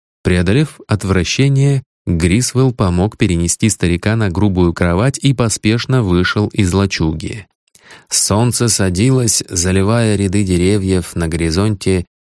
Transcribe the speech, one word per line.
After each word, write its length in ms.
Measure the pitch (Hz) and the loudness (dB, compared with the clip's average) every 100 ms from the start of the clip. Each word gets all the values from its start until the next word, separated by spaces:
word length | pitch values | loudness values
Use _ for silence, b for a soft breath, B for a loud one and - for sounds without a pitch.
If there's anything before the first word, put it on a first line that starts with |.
| _ _ | _ _
Преодолев 560 | 85 90 90 123 156 - - | 0 2 2 2 0 -6 -4
отвращение, 960 | 104 95 92 85 - 139 135 139 135 - _ - | -2 0 0 0 0 2 2 2 0 -4 _ -4
Грисвелл 680 | 85 85 107 127 123 131 | 0 2 2 0 0 0
помог 440 | 117 95 87 104 - | 0 0 2 -2 0
перенести 520 | 101 85 85 - 110 | -2 0 -2 0 -2
старика 460 | - 87 85 104 113 | 0 -2 0 0 0
на 140 | 104 | -2
грубую 440 | 90 104 92 87 | 0 0 2 0
кровать 440 | 80 87 87 131 - | 0 0 0 0 0
и 140 | 139 | -2
поспешно 680 | 127 117 - 107 117 - 131 | 0 -2 -2 -2 -2 0 0
вышел 460 | 98 87 90 107 104 | 2 0 0 -2 -2
из 260 | - 92 | 0 0
лачуги. 760 | 95 98 - 80 80 - 107 - _ _ B B B B | 0 0 -2 -2 -2 -8 -12 -16 _ _ B B B B
Солнце 600 | - - 101 120 - 120 | -4 0 2 0 0 0
садилось, 720 | - 95 90 127 131 117 - - | 0 0 2 2 2 0 -2 -4
заливая 680 | 90 90 95 98 117 113 101 | -4 0 0 2 2 2 0
ряды 280 | 101 101 | 0 0
деревьев 720 | 95 87 92 104 95 92 - 85 | 0 2 2 2 0 -2 -2 -4
на 120 | 80 | -4
горизонте 800 | 80 82 82 107 101 95 92 - _ | -2 -2 0 -2 -2 -2 -2 -4 _